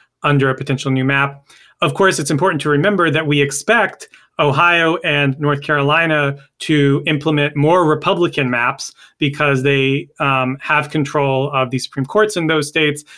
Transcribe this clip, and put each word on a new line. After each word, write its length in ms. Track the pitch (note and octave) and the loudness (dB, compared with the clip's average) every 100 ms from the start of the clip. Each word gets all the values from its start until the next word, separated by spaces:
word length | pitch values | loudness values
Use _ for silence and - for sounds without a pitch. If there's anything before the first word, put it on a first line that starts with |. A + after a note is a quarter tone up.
| _ _ | _ _
under 260 | D3+ C#3+ C3+ | 0 2 2
a 60 | |
potential 360 | C3 C#3 C3 C3+ | -2 -4 -4 -2
new 140 | C3 | -2
map. 400 | C3 C#3 C#3+ - - - - _ | 0 0 0 -4 -20 -20 -20 _
Of 140 | D#3+ | -2
course, 240 | C#3 F#3+ F3 | 2 2 2
it's 120 | D3 | -2
important 320 | D3 F#3 D#3 | 0 0 0
to 80 | D3+ | 0
remember 400 | C#3+ G3 F#3+ E3 | 0 2 2 0
that 160 | D3+ D#3 | 0 0
we 160 | D3 | 0
expect 680 | C#3 - - A3+ F#3+ - - - _ - | 0 -2 0 0 0 -4 -20 -20 _ -2
Ohio 580 | D3 C#3 F3 E3+ E3 F3 | 0 2 2 4 2 0
and 400 | E3+ D3 C#3 C3+ | -2 0 0 0
North 220 | D3 C#3+ | -2 -2
Carolina 760 | C#3+ D3 C#3 D#3+ E3 D3+ C#3+ C#3+ - - | 0 0 2 2 2 0 -2 -4 -14 -10
to 420 | - D3+ C#3 C#3 D#3+ | 0 2 2 2 0
implement 500 | D3 D#3 D3 D3 D3 | -2 0 0 0 0
more 280 | D3+ F3+ | 2 4
Republican 680 | D#3 D3 F3 F3+ F3 D3+ B2+ | 2 0 0 0 0 0 -2
maps 420 | A#2+ B2 C#3 - - - - | 0 -2 -4 -10 -16 -20 -4
because 460 | D3 C#3+ D3 C3 | -4 0 0 2
they, 440 | C#3 C#3 C3+ C#3+ C#3+ - | 2 2 0 -2 -6 -4
um, 360 | C#3 C3+ B2+ C3+ | -2 0 -2 -4
have 300 | - D3+ C#3+ | -2 -2 0
control 600 | D#3 C#3+ D3 C#3 C3 C#3+ | -2 -2 0 0 0 -2
of 180 | C3+ B2 | -2 -2
the 80 | B2 | -4
Supreme 260 | - C#3 C3 | -6 -6 -2
Courts 300 | G#3 G#3+ F#3 | 0 0 0
in 100 | D#3+ | 0
those 220 | D#3 C#3+ | 0 0
states, 340 | E3 D3+ D3 - | 0 0 -2 -10